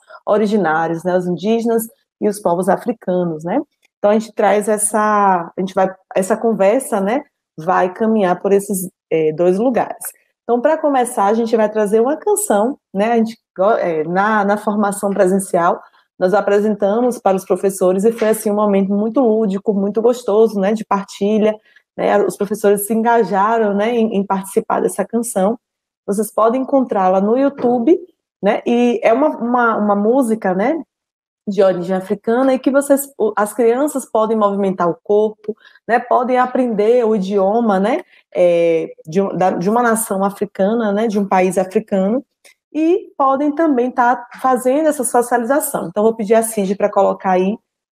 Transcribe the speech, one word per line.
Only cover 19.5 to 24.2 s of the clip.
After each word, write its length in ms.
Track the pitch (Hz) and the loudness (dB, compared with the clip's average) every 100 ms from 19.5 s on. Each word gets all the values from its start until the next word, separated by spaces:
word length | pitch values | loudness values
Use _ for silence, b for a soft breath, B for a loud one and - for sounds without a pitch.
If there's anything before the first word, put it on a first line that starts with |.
| 196 - | -2 -2
muito 280 | 202 196 208 | -2 -2 0
gostoso, 580 | 220 240 - 208 226 214 | 0 0 0 2 2 2
né, 140 | 190 | -2
de 120 | 214 - | -2 -2
partilha, 720 | 202 190 - 202 214 214 214 b b _ - | -4 -6 -4 -2 2 0 -2 b b _ -4
né, 280 | 180 208 202 | 0 2 0
os 120 | - | -2
professores 480 | 202 214 202 202 202 | -4 0 0 0 0
se 80 | |
engajaram, 800 | 226 226 233 190 196 208 233 208 | -2 2 2 2 0 0 0 0
né, 220 | 202 214 240 | 0 0 0
em, 200 | 220 | 0
em 100 | 196 | 0